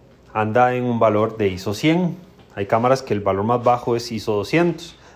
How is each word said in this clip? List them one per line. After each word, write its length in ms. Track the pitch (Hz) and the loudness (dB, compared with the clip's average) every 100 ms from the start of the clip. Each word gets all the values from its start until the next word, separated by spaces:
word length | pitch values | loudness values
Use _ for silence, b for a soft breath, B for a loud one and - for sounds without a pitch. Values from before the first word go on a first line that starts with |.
| - - - | -20 -20 -8
anda 420 | 107 107 113 123 123 | -4 0 2 2 2
en 80 | |
un 160 | 123 117 | -2 2
valor 380 | 113 104 110 - | 2 4 0 0
de 100 | 101 | -2
iso 260 | 90 - | -2 -6
cien. 440 | 101 151 170 175 - - - - - | -2 0 2 0 -4 -14 -20 -18 -10
Hay 120 | 98 | -2
cámaras 340 | 113 123 131 | 0 2 0
que 140 | - 104 | 0 -2
el 60 | |
valor 220 | 98 95 | 0 0
más 200 | 110 120 | 0 2
bajo 320 | 117 123 123 120 | 2 0 0 -4
es 160 | 120 | -4
iso 220 | 110 113 | -8 -2
doscientos. 600 | 104 95 156 175 165 - - B | -2 0 0 0 -2 -10 -20 B